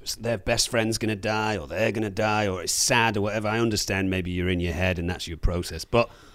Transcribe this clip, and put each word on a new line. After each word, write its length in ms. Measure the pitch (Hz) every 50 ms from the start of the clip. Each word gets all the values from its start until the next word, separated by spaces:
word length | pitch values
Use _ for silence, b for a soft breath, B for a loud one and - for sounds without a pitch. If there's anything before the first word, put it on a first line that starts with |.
s-, 140 | - - -
their 200 | - 110 117 117
best 320 | 98 - 123 113 113 - -
friend's 300 | - 113 110 110 110 -
gonna 180 | 113 107 110
die, 400 | 98 104 107 107 107 107 110 107
or 100 | 90 76
they're 260 | 82 85 92 113 113
gonna 180 | 101 113 110 101
die, 360 | 92 113 107 107 107 107 107
or 160 | 98 92 90
it's 100 | 82 - -
sad 420 | - - - 127 120 113 113 104
or 60 | 104
whatever, 260 | 101 104 104 110 107 107
I 100 | 110 117
understand 500 | 117 113 104 98 - - 98 95 95 95
maybe 200 | 92 92 87 90
you're 200 | 90 90 90 90
in 100 | 92 87
your 140 | 87 87 80
head 240 | 87 92 92 90 87
and 100 | 85 90
that's 180 | 87 73 -
your 120 | - 82 78
process. 460 | - - 87 90 87 - 82 80 -
But, 240 | - - 117 117 b b b b b